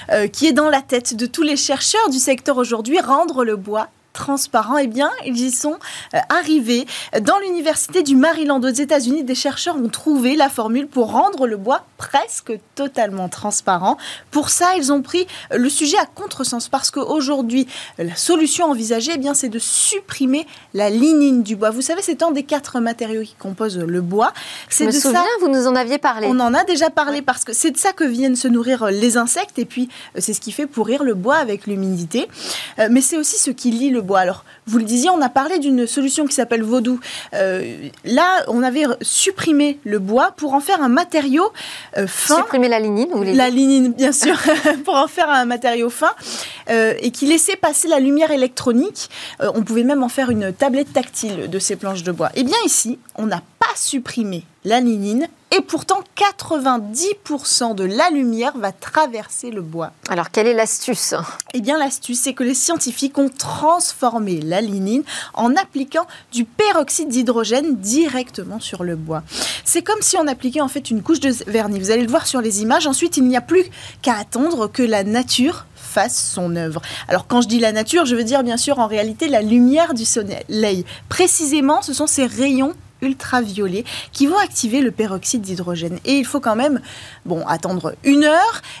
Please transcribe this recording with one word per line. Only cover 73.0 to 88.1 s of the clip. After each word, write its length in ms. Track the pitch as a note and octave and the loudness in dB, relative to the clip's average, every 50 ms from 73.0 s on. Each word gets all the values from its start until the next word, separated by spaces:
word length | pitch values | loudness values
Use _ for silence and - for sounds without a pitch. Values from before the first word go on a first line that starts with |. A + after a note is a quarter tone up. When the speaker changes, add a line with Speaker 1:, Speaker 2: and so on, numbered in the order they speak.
| E4+ E4+ - | 0 0 2
Speaker 1:
il 80 | C#4+ B3+ | 2 2
n'y 120 | B3 B3+ | 4 2
a 40 | A#3+ | 0
plus 240 | A#3+ - D#4+ F#4 F4+ - - - - - - - | 0 2 2 2 2 2 -4 -14 -18 -18 -16 -4
qu'à 120 | - C4 A#3 | -2 -2 -2
attendre 540 | G#3 F#3+ - - A#3 C#4 E4+ E4+ B3 G#3+ G#3 | -2 -4 -6 -2 0 0 0 2 0 -2 -2
que 140 | - - | 0 0
la 220 | B3 A3+ A3 G3+ G3 | 2 2 2 0 0
nature 600 | G#3 A3 B3 C4 - - A#3+ B3 D#4+ F4+ - - - - | 0 0 -2 0 0 0 2 2 2 0 -4 -10 -18 -20
fasse 580 | - - - - G#3 G3 A#3+ - - - - - | -18 -16 -2 0 0 0 0 -2 -4 -4 -4 -4
son 200 | F#3+ F3+ E3+ E3+ | -4 -4 -2 -2
œuvre. 240 | E3+ E3 D#3+ D3+ E3 - - - - - - | -4 -4 -4 -6 -8 -10 -10 -12 -12 -4 -2
Alors, 180 | - F#3 - | -2 -2 0
quand 140 | - B3 A#3+ | 2 2 2
je 80 | A#3+ G3+ | 2 2
dis 100 | A3+ A#3 | 2 2
la 140 | A#3 A3 | 2 2
nature, 320 | G#3+ A3 A3 - D#4+ F4 D#4+ | 2 0 -2 2 2 2 4
je 80 | A#3+ B3 | 4 2
veux 80 | A#3 A#3 | 0 0
dire, 180 | A3 C#4 C#4 B3 | 2 2 2 2
bien 120 | A#3+ A3+ | 0 0
sûr, 220 | B3 - C#4+ C#4+ C4+ | -2 0 0 2 0
en 80 | A3+ | 0
réalité, 420 | G#3 A3 G#3+ G#3+ A3 G#3+ - D#4+ D4 | 0 0 -2 -2 -2 -2 -2 0 2
la 140 | C4+ G#3+ | 2 2
lumière 520 | G#3+ G#3+ A#3 B3 B3 B3+ C#4 D#4+ E4+ E4 C#4 | 4 4 6 6 6 6 6 4 4 2 0
du 100 | A3+ A3+ | -2 -2
soleil. 800 | - - A#3+ G3+ G3 - - - - G#3+ G#3+ G#3+ G#3 F#3+ F3+ F3+ - - - - - | 0 0 -2 -2 -4 -8 -10 -8 -6 -2 0 0 0 0 -2 -4 -8 -12 -18 -12 -6
Précisément, 760 | - - F#4 E4 - - D#4+ C#4 D4 D4+ C4+ C#4 D#4 F#4+ | 0 2 2 2 2 0 0 0 2 2 4 4 2 2
ce 100 | - - | 0 -2
sont 140 | C4 - D4+ | -4 -2 0
ces 200 | D4+ - C#4+ C4 | 0 2 0 0
rayons 480 | A#3 G#3 G#3+ C4 C#4 C4+ B3+ C4+ D4+ - - - - _ _ | 0 0 0 2 2 2 2 2 0 -2 -8 -16 -20 _ _
ultraviolets 840 | C4 C4+ C4+ - - - B3+ B3 A#3 G3+ F#3 G#3 G3+ F#3+ F3 G#3 A#3+ - - - - - | -4 -4 -4 -4 -4 -2 0 0 0 -2 -2 -4 -4 -2 -2 -4 -6 -8 -10 -12 -14 -12
qui 140 | - - C#4 | 0 0 2
vont 100 | C#4 F4+ | 2 4
activer 460 | G#4 G4 - - - - A3 A3+ C#4+ | 2 0 0 -2 -4 -2 0 2 2
le 80 | C4+ A3+ | 2 2
peroxyde 500 | - - A3 G3 F#3+ F3+ - - - A#3 | 0 -2 -2 -2 -4 -4 -4 -4 -4 -4
d'hydrogène. 580 | G3 F#3+ F#3 F3+ F3 F3 F3 E3 E3 E3+ F3+ - - | -4 -4 -6 -6 -4 -6 -4 -4 -4 -6 -8 -6 -2
Et 140 | - C#4 C#4 | 0 0 2
il 80 | A#3+ | 0
faut 120 | B3 - C#4 | 0 -4 -2
quand 160 | - A#3 G#3+ | 0 0 0
même, 280 | A3+ C4 D4+ C#4 - - - - - - - - - - | 2 2 0 0 -2 -4 -10 -16 -18 -18 -20 -20 -16 -6
bon, 220 | E3+ F3 E3 - | -4 -4 -4 -2
attendre 480 | - E3 E3 - F3 F#3 F3 D3+ D#3+ - - - | -2 -2 -2 -2 -4 -4 -2 -4 -6 -8 -2 2
une 200 | C#4 | 4